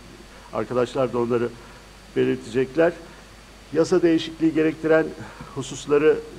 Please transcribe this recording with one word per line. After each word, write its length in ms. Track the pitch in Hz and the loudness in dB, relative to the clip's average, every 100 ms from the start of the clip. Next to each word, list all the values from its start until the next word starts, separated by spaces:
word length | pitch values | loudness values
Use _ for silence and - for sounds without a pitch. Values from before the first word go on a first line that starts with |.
| - - - - - | -20 -20 -20 -20 -10
arkadaşlar 600 | 113 110 123 120 139 127 | -8 -4 -2 -2 -2 -2
da 60 | 120 | 0
onları 300 | 120 120 120 - - - - - - 131 | 0 0 -2 -8 -20 -20 -20 -20 -8 -2
belirtecekler. 800 | 127 131 - 117 131 151 165 165 - - - - - - - | 0 -2 -4 -2 -2 2 0 0 -12 -20 -20 -20 -20 -20 -6
Yasa 280 | 151 160 180 | 0 2 4
değişikliği 520 | 170 160 - 160 160 | 4 2 -2 -2 0
gerektiren 520 | 151 156 151 160 160 185 - - - - - | 2 0 0 2 2 2 -6 -16 -16 -14 -10
hususları 640 | 131 143 139 147 151 147 - | -10 -8 0 4 4 2 0